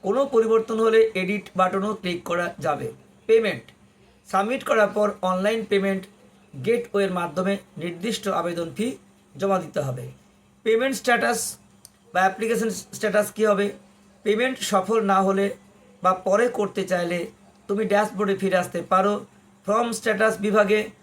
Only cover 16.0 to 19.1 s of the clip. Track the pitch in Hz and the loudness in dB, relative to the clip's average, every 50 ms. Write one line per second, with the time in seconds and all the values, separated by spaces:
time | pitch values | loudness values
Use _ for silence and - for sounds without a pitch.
16 | - 180 185 185 - 190 190 208 240 247 233 - 208 196 - 202 185 185 185 175 | 0 0 0 2 0 2 2 4 2 2 0 -2 -4 -4 -2 -6 -4 -2 -2 -2
17 | 175 170 175 175 170 - - _ _ - _ _ _ - 202 202 220 180 202 202 | -2 -2 -4 -4 -6 -8 -12 _ _ -20 _ _ _ -6 -4 -2 0 2 2 2
18 | 214 208 196 185 214 196 196 185 190 190 180 180 180 180 - 175 - - 190 185 | 2 0 -2 -4 -2 -2 -2 0 0 0 0 0 0 -2 -6 -8 -2 0 2 2
19 | 185 202 | 4 2